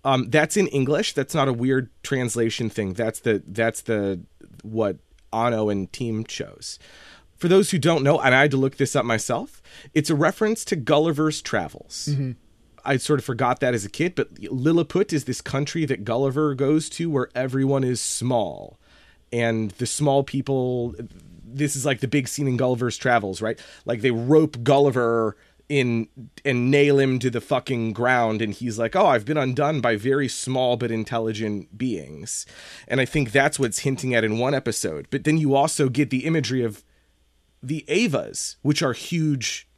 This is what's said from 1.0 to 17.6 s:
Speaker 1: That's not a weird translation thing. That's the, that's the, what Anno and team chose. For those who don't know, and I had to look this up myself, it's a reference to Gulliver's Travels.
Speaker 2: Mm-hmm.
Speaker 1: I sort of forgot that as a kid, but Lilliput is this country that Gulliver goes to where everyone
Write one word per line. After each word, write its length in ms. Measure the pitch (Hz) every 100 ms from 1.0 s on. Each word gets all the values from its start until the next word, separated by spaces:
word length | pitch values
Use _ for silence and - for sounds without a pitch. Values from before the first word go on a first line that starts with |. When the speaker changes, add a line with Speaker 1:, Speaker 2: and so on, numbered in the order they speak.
| 226
Speaker 1:
That's 220 | - 131
not 120 | 156 143
a 60 |
weird 380 | 117 127 135 120 _
translation 680 | - 135 120 120 113 - 117
thing. 240 | - 98
That's 260 | 92 113 -
the, 240 | 123 104
that's 360 | - 101 113 -
the, 400 | - 107 98 90 - _ - -
what 340 | 107 110 104 87 _ _ _
Anno 380 | 110 120 113 107
and 240 | 101 92
team 320 | - 117 110
chose. 540 | 110 - - - - - - - - - _ _
For 100 | 175
those 240 | 190 208
who 80 | 185
don't 240 | 160 165
know, 160 | 139 151
and 160 | 131
I 60 | 127
had 100 | 147
to 60 | 135
look 200 | 135 -
this 180 | 139
up 100 | 143
myself, 580 | 120 110 - 123 262 - - - -
it's 160 | 156 143
a 40 |
reference 480 | 147 165 - 185 180
to 100 | -
Gulliver's 680 | 170 117 147 160 147 156 147
Travels. 680 | - 110 80 - - - -
Speaker 2:
Mm-hmm. 200 | 139 131 117 _ _ _ -
Speaker 1:
I 120 | - 135
sort 220 | - 147
of 60 |
forgot 340 | 127 113 123 131
that 140 | 127
as 120 | 120
a 40 | 101
kid, 240 | - 175
but 160 | - - -
Lilliput 720 | 101 131 143 165 151 185 208
is 140 | 151
this 160 | - 123
country 440 | - 135 147 170
that 180 | 143 131
Gulliver 500 | 104 117 139 131 151
goes 360 | 135 139 156 151
to 180 | - 170
where 200 | 139 123
everyone 500 | 123 131 135